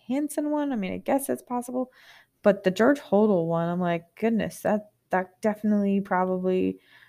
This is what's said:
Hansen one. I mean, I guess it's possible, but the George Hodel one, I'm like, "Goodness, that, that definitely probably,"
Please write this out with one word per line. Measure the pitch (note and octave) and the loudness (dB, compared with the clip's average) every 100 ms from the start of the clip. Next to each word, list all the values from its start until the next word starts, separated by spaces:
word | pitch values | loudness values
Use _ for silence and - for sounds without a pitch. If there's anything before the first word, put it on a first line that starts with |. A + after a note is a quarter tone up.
| - | -6
Hansen | C4+ D4+ - D4 | -4 -2 -4 -2
one. | D4+ C#4+ | -2 -2
I | A#3 | -4
mean, | F#3 | -6
I | - | -6
guess | - C#4 C#4 | -2 -2 -2
it's | B3 | -6
possible, | - B3 A#3+ B3+ B3 _ - - _ _ | -6 -8 -6 -6 -6 _ -20 -20 _ _
but | G#3 G3 | 2 4
the | F#3+ | 0
George | F#3 A#3+ C#4+ | 2 2 2
Hodel | - G3+ G#3+ F3+ E3 | 2 2 4 2 2
one, | E3 E3+ | 0 -2
I'm | F3 | -2
like, | F3 E3+ E3+ - | -2 -2 -6 -4
"Goodness, | A3 A3+ F3 - | -2 0 -2 -4
that, | - G#3 - _ _ | -2 -2 -4 _ _
that | F#3 F#3 _ | -4 -4 _
definitely | G#3+ G#3 G#3+ G#3 G3+ G3 | -4 -2 0 2 2 0
probably," | G3 F#3 F#3 F#3 F#3 F#3 F#3+ F#3+ _ - | 0 0 0 0 0 0 0 -4 _ -20